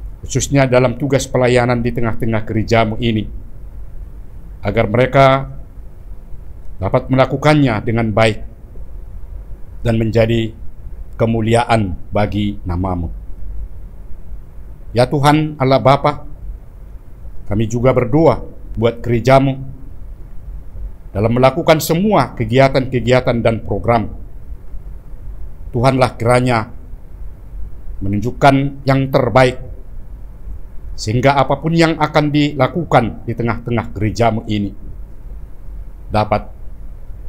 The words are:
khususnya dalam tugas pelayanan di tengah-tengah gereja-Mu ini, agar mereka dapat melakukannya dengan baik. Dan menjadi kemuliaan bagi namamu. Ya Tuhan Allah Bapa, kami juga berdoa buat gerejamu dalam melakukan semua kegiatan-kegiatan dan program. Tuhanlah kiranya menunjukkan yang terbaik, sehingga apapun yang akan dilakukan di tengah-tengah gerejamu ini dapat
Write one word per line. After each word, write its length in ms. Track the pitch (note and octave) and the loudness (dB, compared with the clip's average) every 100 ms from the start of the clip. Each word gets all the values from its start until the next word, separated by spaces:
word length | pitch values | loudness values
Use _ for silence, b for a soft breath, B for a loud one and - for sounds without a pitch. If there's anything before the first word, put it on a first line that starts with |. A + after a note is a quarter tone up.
| - - | -10 -12
khususnya 480 | - C3+ - C#3 C3 | -6 -2 4 4 6
dalam 320 | B2 B2+ A#2 | 6 4 0
tugas 320 | C#3+ C3+ C3+ | 0 0 2
pelayanan 480 | B2+ B2 B2 A#2+ A#2+ | 2 4 4 4 2
di 160 | A#2+ A#2+ | 0 0
tengah-tengah 480 | A#2 - A2+ A2 | 0 2 0 0
gereja-Mu 560 | G#2 A2 G#2+ A2+ A2 A2 | 0 -2 2 4 2 0
ini, 240 | A#2+ A2 G2+ - - - - - - - - - - - - - G#2 | 0 0 -2 -8 -10 -12 -12 -12 -10 -10 -12 -14 -14 -14 -14 -8 -2
agar 160 | G#2 A2 | 2 2
mereka 560 | G#2 B2+ C#3 C3+ C3+ C3+ - - - - - - - - - - - - - | 4 4 6 6 4 0 -10 -12 -14 -14 -14 -12 -12 -10 -10 -10 -10 -8 -4
dapat 320 | G2 B2+ - | 0 0 2
melakukannya 720 | C3 C3 C#3+ D3 D3+ C#3 G#2+ G2 | 2 2 2 4 4 4 2 0
dengan 240 | A2+ A2+ | 0 2
baik. 400 | G#2+ A2+ G#2+ - - - - - - - - - - - - - - | 4 4 2 -6 -14 -16 -12 -10 -10 -10 -10 -10 -10 -10 -10 -10 -4
Dan 160 | A#2 A2+ | 0 0
menjadi 560 | A2 D#3 A2+ A#2 A2+ - - - - - - - | 2 2 4 2 -2 -4 -8 -8 -12 -12 -8 -2
kemuliaan 800 | A2+ A2+ A2 A2+ A#2+ A2+ G2+ E2+ - | 0 2 4 4 4 2 2 -4 -2
bagi 480 | G#2 G#2 G2+ G#2 G#2 F#2 | 0 0 0 -2 -4 -4
namamu. 440 | F2 F#2 F2+ E2 - - - - - - - - - - - - - - - - - - | -2 -2 -2 -4 -6 -8 -6 -4 -4 -6 -8 -12 -12 -8 -8 -8 -10 -12 -14 -14 -14 -4
Ya 140 | A2 B2+ | 2 2
Tuhan 480 | D3+ C#3 D3+ D#3 D3+ | 4 4 4 2 0
Allah 180 | C3 C3 | 2 4
Bapa, 460 | A2+ C#3+ D3+ C#3+ - - - - - - - - - - - - - | 6 4 2 -2 -6 -10 -10 -12 -14 -18 -16 -16 -16 -14 -10 -8 -4
kami 220 | G#2 A2+ | -2 0
juga 240 | A#2+ B2 | 2 2
berdoa 480 | A#2+ A#2+ C#3+ D#3+ G#2 - - - - | 2 2 4 4 4 -2 -12 -8 0
buat 240 | A#2 - | 0 0
gerejamu 560 | A#2 A#2 A#2+ C3+ C#3 C3+ - - - - - - - - - - - - - - - | -2 2 6 6 6 -2 -8 -12 -12 -12 -12 -12 -10 -10 -10 -12 -10 -10 -10 -10 -8
dalam 200 | G2 A2 A#2+ | -2 0 4
melakukan 480 | - E3 E3 D#3+ | 4 4 4 4
semua 500 | - E3 G#3 F#3+ B2 - | 4 2 4 4 2 0
kegiatan-kegiatan 1080 | A2+ B2 C3+ C3+ B2+ B2+ A#2+ B2+ B2+ A#2+ | 2 6 6 4 0 0 4 4 4 2
dan 200 | A#2 A2 | 2 0
program. 480 | - G2+ G2+ A#2 F#2+ - - - - - - - - - - - - - - - - | -2 -2 2 2 0 -6 -10 -12 -10 -10 -8 -8 -10 -12 -12 -12 -10 -8 -8 -8 -6
Tuhanlah 480 | B2+ B2+ C3 B2 - | 2 4 4 2 2
kiranya 480 | A2+ B2 B2+ A#2 A2 - - - - - - - - - - - - - | 4 4 4 0 -2 -8 -12 -14 -14 -12 -12 -12 -12 -8 -6 -6 -8 -4
menunjukkan 800 | G2 G2+ G2+ - C#3+ C3+ C#3 - | -2 0 -2 4 6 6 2 -2
yang 240 | - C3+ C3+ | 0 2 2
terbaik, 540 | C3+ B2 A#2 B2+ - - - - - - - - - - - - - - - | 2 4 4 4 2 -8 -10 -12 -10 -10 -12 -14 -12 -10 -10 -8 -8 -8 -6
sehingga 400 | - B2 B2+ C#3 | -2 2 4 4
apapun 320 | C3 C#3+ D#3+ E3 | 2 0 0 4
yang 180 | D#3+ D#3+ | 4 4
akan 380 | D3+ D#3 D3+ | 2 2 2
dilakukan 920 | D3 D3 D3 C3 F3+ D#3+ C#3 A2+ - | 4 2 2 0 0 2 4 2 -4
di 80 | - | -8
tengah-tengah 540 | A2+ A#2 G#2 - A#2+ - F#2+ | -2 -2 -2 -2 -2 -2 -2
gerejamu 480 | G#2 F#2 A#2 A2 - | -2 2 2 0 -2
ini 240 | G#2+ G2+ - - - - - - - - - - - - - - | -2 -2 -6 -10 -10 -12 -12 -12 -12 -12 -12 -10 -10 -12 -12 -4
dapat 400 | G#2+ G#2+ G#2+ - - - - - - - - | 0 2 0 -2 -10 -10 -10 -12 -12 -12 -10